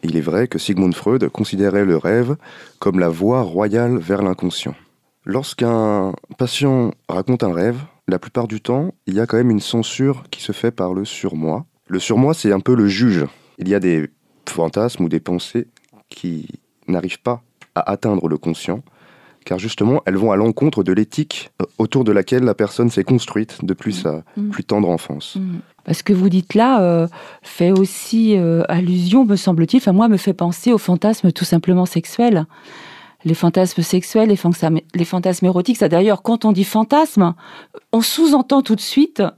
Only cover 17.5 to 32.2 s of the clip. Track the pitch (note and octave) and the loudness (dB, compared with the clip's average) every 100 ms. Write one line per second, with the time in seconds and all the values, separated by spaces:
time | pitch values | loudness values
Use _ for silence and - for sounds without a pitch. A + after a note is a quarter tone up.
17.5 | _ - - - G2+ A2 G2+ E2 D#2 - | _ -10 -6 -4 -2 0 0 0 -4 -4
18.5 | D#2+ - G2 - _ _ _ _ _ - | -6 -6 -8 -10 _ _ _ _ _ -8
19.5 | F#2 G#2 - G#2+ C#3 - F#2+ A2 G2 A2+ | -6 -6 -2 0 2 0 0 2 2 0
20.5 | A2 D3 G#2+ F2+ F#2 A2 - D3+ - - | 0 0 0 0 0 0 -4 -6 -8 -14
21.5 | _ - _ A2 C3+ A2+ G#2 F#2 B2+ B2 | _ -10 _ -2 0 2 2 2 2 2
22.5 | G2+ G#2 - A#2+ G#2+ G2 B2+ - G#2+ A2 | 0 -2 0 0 0 0 0 0 -6 -6
23.5 | - F2 F#2 - F#2+ F2 D#2 - - G#3 | -8 -6 -4 -4 -4 -4 -6 -10 -8 -8
24.5 | G3+ - G#2 G2 E2+ - D2 - F#3+ F#3+ | -6 -2 0 2 0 -4 -12 -10 -8 -6
25.5 | E3+ - _ - E3 - F#3+ F#3+ F3+ F3 | -8 -12 _ -6 -6 0 2 4 2 0
26.5 | G#3 A#3 A#3 F3+ E3+ E3+ - - - - | 2 4 4 4 2 0 -4 -20 -20 -20
27.5 | - F3 F#3+ F#3+ - - A3+ A3 G#3 E3+ | 0 2 4 2 -2 -4 0 4 4 2
28.5 | E3 - E3+ F3+ F3+ F3+ A3+ B3 G3+ - | 2 0 0 0 0 4 4 4 2 2
29.5 | E3+ E3 C4 - F#3+ A3+ G3+ - F3+ F3 | 2 4 2 4 4 4 2 0 -2 -2
30.5 | F3 - A3+ - F3+ G#3 A3 F3+ - F3 | -2 2 0 2 0 2 2 0 0 0
31.5 | E3+ E3 F3+ F#3 - - - | 0 2 2 2 -2 -6 0